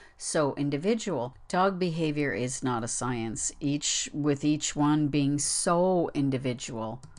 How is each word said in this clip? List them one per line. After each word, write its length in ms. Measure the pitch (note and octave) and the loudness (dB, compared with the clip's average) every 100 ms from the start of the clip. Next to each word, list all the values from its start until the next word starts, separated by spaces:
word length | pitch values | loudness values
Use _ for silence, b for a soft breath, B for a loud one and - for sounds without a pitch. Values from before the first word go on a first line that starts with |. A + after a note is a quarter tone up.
| B B | B B
so 380 | - E3+ D3 - | -4 0 2 2
individual. 800 | C#3+ C#3+ F3+ A3+ G#3+ C#3+ B2 - - | -2 0 0 0 0 -2 -4 -8 -4
Dog 280 | F3+ G3 F#3 | 2 2 2
behavior 540 | F3+ E3 D#3 D3 D3 | -2 0 0 0 0
is 320 | G2 B2+ C3 | 0 -2 -2
not 180 | C3 A#2+ | -2 -2
a 60 | A2+ | -2
science, 640 | - B2 B2 A2+ - - - | -4 -2 -2 -4 -4 -4 -4
each, 500 | D3 D3 - - - | -2 -2 0 -2 -2
with 320 | D3+ D3 C#3+ D3 | -2 0 2 2
each 280 | D3+ - | 0 0
one 360 | D3+ D3 D3+ D3 | 2 4 4 4
being 280 | D3 C#3 C#3+ | 2 2 2
so 720 | - - - F3 F#3 F3+ E3 | 0 0 2 4 4 4 2
individual. 880 | D3+ C#3 C3 C3+ A#2+ - A2+ A2 C3 - | 0 0 0 -2 -4 -6 -6 -6 -8 -12